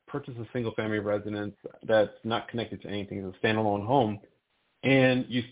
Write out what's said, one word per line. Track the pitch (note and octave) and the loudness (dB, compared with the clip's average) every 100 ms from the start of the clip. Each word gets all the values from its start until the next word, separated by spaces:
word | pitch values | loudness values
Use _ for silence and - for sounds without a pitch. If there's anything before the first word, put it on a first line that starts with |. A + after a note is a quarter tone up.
| - | -10
purchase | C#3+ C#3 A#2 | -10 -10 -12
a | A2 | -8
single-family | B2+ A2+ A2+ A2 G#2+ | -4 -4 -4 -2 -2
residence | G2+ G#2 G#2 G#2 G2+ - - - - | 0 -2 -2 -6 -6 -10 -18 -10 2
that's | A2 G2+ - | 4 4 0
not | A2+ A2 - | -4 -4 -4
connected | A#2 A2 F#2+ | -6 -6 -8
to | F2 | -8
anything, | G2+ G2 G2+ | -8 -6 -8
it's | F#2+ - | -10 -2
a | A2+ | 0
standalone | G#2+ G#2+ G2+ G#2 | 2 2 0 2
home, | C#3 A2 G2+ - _ _ _ _ - | 2 2 -2 -12 _ _ _ _ -4
and | B2 C3+ C3 B2+ B2 | 4 6 6 4 0
you | B2 A#2+ | -4 -4